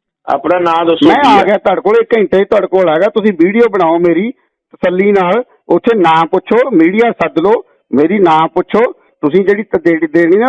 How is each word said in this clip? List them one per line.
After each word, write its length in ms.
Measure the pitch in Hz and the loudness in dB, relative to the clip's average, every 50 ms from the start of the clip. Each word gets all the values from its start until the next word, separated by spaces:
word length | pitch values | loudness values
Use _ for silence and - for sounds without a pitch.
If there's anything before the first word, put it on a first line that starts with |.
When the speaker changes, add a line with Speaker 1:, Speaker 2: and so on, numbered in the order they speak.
| _ _ _ _ _ | _ _ _ _ _
Speaker 1:
ਆਪਣਾ 320 | - 131 143 - 156 175 180 | -4 -4 -4 -2 -2 -2 -2
ਨਾਂ 260 | 175 170 165 165 170 | 0 -2 -2 0 0
ਦੱਸੋ 240 | 165 165 160 - 156 | -2 0 2 2 2
Speaker 2:
ਮੈਂ 60 | 208 | 2
Speaker 1:
ਕੀ 140 | 254 285 262 | 2 2 2
Speaker 2:
ਆ 120 | 214 392 | 2 2
Speaker 1:
ਆ? 40 | 381 | 2
Speaker 2:
ਗਿਆ 120 | 185 208 | 0 0
ਤੁਹਾਡੇ 240 | 196 - 214 185 165 | -2 0 -2 -2 -2
ਕੋਲ, 160 | - 190 214 233 | 0 0 0 0
ਇੱਕ 160 | 226 - - 226 | 0 0 0 -2
ਘੰਟੇ 260 | 202 160 - 185 202 | 0 0 0 0 0
'ਚ 40 | 196 | 0
ਤੁਹਾਡੇ 180 | 226 208 185 | -2 -2 -2
ਕੋਲ 220 | 185 - 190 190 170 | -2 -2 0 0 0
ਆ 60 | 151 | 0
ਗਿਆ। 140 | 160 185 220 | 0 -2 -2
ਤੁਸੀਂ 240 | - 220 196 214 202 | -2 -2 -2 0 0
ਵੀਡੀਓ 360 | 156 165 185 202 226 240 226 | 0 0 0 2 2 0 0
ਬਣਾਓ 300 | 190 202 180 160 165 170 | 0 0 0 0 0 0
ਮੇਰੀ 320 | 175 175 165 165 202 233 - _ _ _ _ _ _ _ - | 0 0 0 0 -2 -4 -8 _ _ _ _ _ _ _ -12
ਤਸੱਲੀ 400 | - - 185 180 180 196 208 202 | -6 -4 -2 -2 0 0 0 0
ਨਾਲ, 320 | 196 185 175 190 233 254 - _ _ _ - | 0 0 0 -2 -2 -4 -6 _ _ _ -4
ਉੱਥੇ 300 | 165 175 - - 233 220 | -2 -2 0 0 0 2
ਨਾਂ 280 | 175 160 160 160 165 | 2 2 2 2 0
ਪੁੱਛੋ, 440 | 160 - 185 - - - 226 254 285 | 0 -2 -4 -2 0 0 0 0 0
ਮੀਡੀਆ 400 | 233 165 160 170 185 214 233 233 | 2 2 2 2 2 0 0 -2
ਸੱਦ 280 | - - 170 160 - 165 | -2 -4 -6 -4 -4 -2
ਲਓ, 260 | 160 196 226 415 - _ _ _ _ _ - | 0 0 0 0 -2 _ _ _ _ _ -2
ਮੇਰੀ 240 | 127 147 165 196 214 | 0 0 0 0 0
ਨਾਂ 300 | 196 170 156 156 160 165 | 2 2 2 2 0 -2
ਪੁੱਛੋ। 440 | - 185 175 - - 202 233 427 359 | -2 -6 -4 -2 -2 -2 -2 -2 -4
ਤੁਸੀਂ 520 | - _ _ _ _ - 147 143 190 202 | -8 _ _ _ _ -4 -2 0 0 0
ਜਿਹੜੀ 180 | 180 208 208 220 | 0 -2 -2 -4
ਤ-, 180 | - - 190 156 | -4 -6 -2 0
ਦੇ-, 220 | 170 165 160 165 | 0 -2 0 -2
ਦੇਣੀ 300 | 160 147 170 170 165 175 | -2 0 0 2 2 2
ਨਾ 100 | 208 233 | 2 0